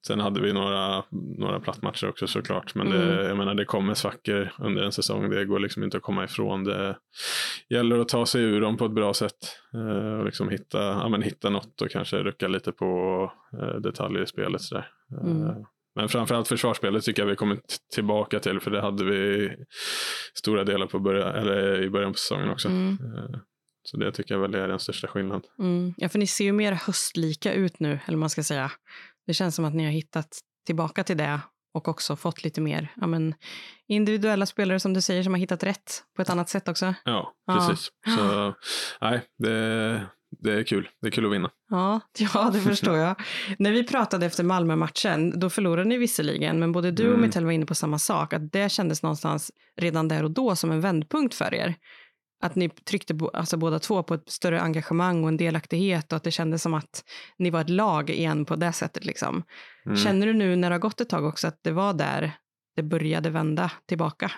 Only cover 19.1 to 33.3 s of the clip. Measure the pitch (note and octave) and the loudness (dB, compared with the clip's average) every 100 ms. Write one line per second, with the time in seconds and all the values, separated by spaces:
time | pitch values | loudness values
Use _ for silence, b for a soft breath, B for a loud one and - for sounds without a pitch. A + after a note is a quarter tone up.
19.1 | G2 G2+ G2+ G2 - C3 B B B B | 2 2 2 0 -4 -16 B B B B
20.1 | B B - - G#2+ G2 G2 F#2+ F#2 G2 | B B -6 0 2 2 0 0 0 2
21.1 | F#2+ F#2+ G2+ G#2+ G2 G2 F#2+ F#2+ G2 G2+ | 2 0 0 0 2 2 2 2 0 0
22.1 | F#2+ - G2+ G2 - - F#3 F#3 G3 B2+ | -2 -2 -2 -2 -2 0 0 0 -2 -4
23.1 | A2+ - - - _ _ _ - - G2+ | -8 -8 -10 -12 _ _ _ -12 -4 -4
24.1 | - G2 G2 G2 G2 F#2+ F#2+ - F#2 F#2+ | -4 -4 -2 0 -2 -2 -4 -4 -8 -6
25.1 | G2+ F#2+ G2+ - - F#3 F3 F3+ F3 F3 | -4 -2 -4 -8 -4 0 0 0 -4 -2
26.1 | G#3+ G3+ - G3+ G3+ G#3 F#3 - F#3+ - | 0 0 0 2 2 2 0 -2 -2 -2
27.1 | - D#3+ D3+ G#3+ F#3+ F#3 - D3+ C#3+ - | -2 -2 0 0 2 0 0 -2 -2 -2
28.1 | D#3+ D#3 D3+ D3+ C#3+ C3+ - B B B | 0 0 -2 -2 -2 -4 -8 B B B
29.1 | B - D#3+ F#3 D#3 D#3 D#3 D#3 D#3 D#3 | B -4 -2 0 0 0 0 0 -2 -2
30.1 | D#3+ D3+ - _ _ - E3 D#3 F3+ F#3 | -6 -6 -12 _ _ -4 -2 0 -2 -2
31.1 | E3+ D3+ D3 - _ _ D#3+ D#3+ D#3+ - | 0 0 -2 -6 _ _ -6 -4 -4 -4
32.1 | D3 F3 - D#3+ D3+ D#3 D3+ D3+ - F3+ | -4 -4 -4 -6 -2 -2 -2 -4 -4 0
33.1 | E3 D#3+ | 0 0